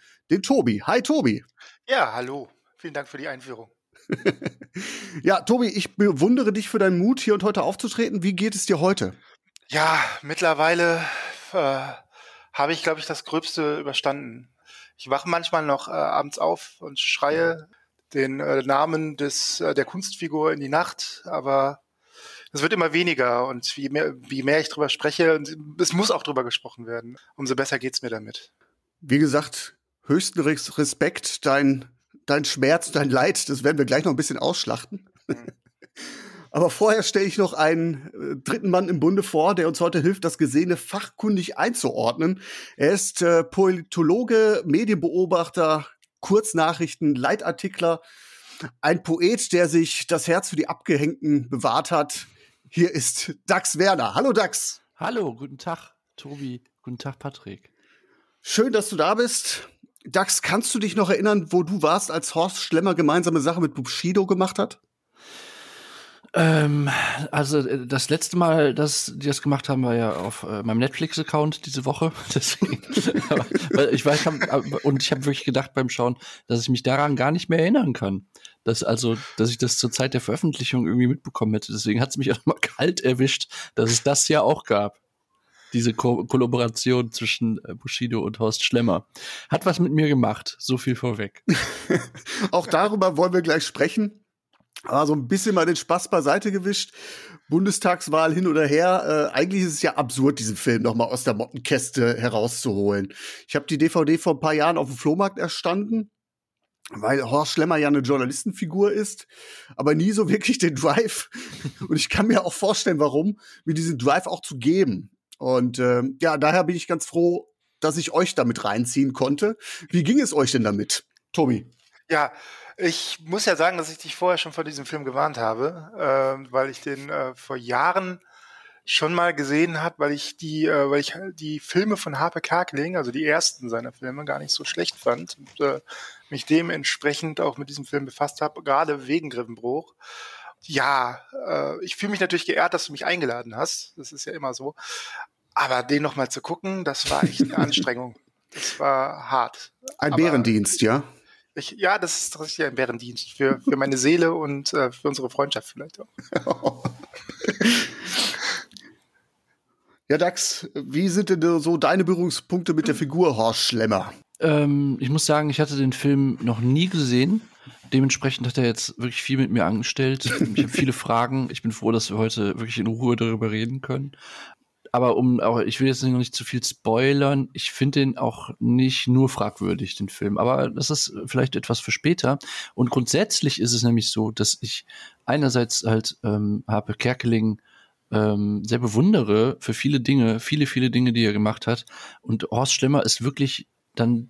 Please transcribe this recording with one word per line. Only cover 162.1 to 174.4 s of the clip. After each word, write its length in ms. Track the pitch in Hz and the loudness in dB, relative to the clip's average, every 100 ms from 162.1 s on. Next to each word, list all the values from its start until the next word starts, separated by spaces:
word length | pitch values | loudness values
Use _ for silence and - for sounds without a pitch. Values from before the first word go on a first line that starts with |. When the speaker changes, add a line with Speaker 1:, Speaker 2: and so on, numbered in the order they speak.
| 175 175 - - 185 170 | 2 0 -4 -4 -2 0
Speaker 1:
mit 140 | 156 156 | 0 0
der 80 | 143 | 0
Figur 400 | 143 160 175 110 | 0 2 4 4
Horst 240 | 113 110 | 2 2
Schlemmer? 540 | - 120 110 98 90 - _ - | 0 2 2 2 -2 -10 _ -2
Speaker 3:
Ähm, 560 | 160 147 147 143 139 131 | 2 4 4 2 2 0
ich 80 | 131 | 0
muss 160 | 151 - | 0 2
sagen, 240 | 151 151 | 2 2
ich 100 | 139 | 0
hatte 160 | 147 139 | 0 2
den 160 | 135 | 0
Film 460 | - 143 139 135 - | 2 2 4 2 0
noch 200 | 117 110 | -2 0
nie 260 | 123 147 185 | 2 4 2
gesehen. 540 | 180 131 123 147 220 - _ - - - | 2 2 4 4 2 -2 _ -20 -20 0
Dementsprechend 560 | 131 135 147 135 - 123 | 2 4 2 -2 -2 -2
hat 100 | 135 | 0
er 60 | |
jetzt 340 | 120 113 - - | 0 0 -6 -6
wirklich 240 | 120 - | -6 -6
viel 160 | - 135 | -2 0
mit 140 | 123 | 2
mir 140 | 113 85 | 2 2
angestellt. 580 | 107 - - 131 131 | 0 -2 0 0 0
Ich 80 | 120 | -2
habe 380 | - 113 107 - | 0 0 2 0
viele 240 | - 131 | 2 0
<laughs> 0 | |
Fragen. 560 | - - 117 123 135 123 | 0 0 0 2 0 -4
Ich 100 | 139 | -4
bin 120 | 113 | -6
froh, 180 | 107 113 | -2 0
dass 180 | 113 - | 0 0
wir 80 | 107 | 0
heute 400 | 110 113 101 113 | 0 0 -2 -2
wirklich 200 | 113 113 | -4 -2
in 100 | 110 | -2
Ruhe 300 | 113 127 117 | 0 0 2
darüber 340 | 113 110 110 | 0 0 -2
reden 300 | 107 117 131 | -2 -4 -6
können. 340 | - 131 139 - - - | -6 -6 -8 -12 -20 -20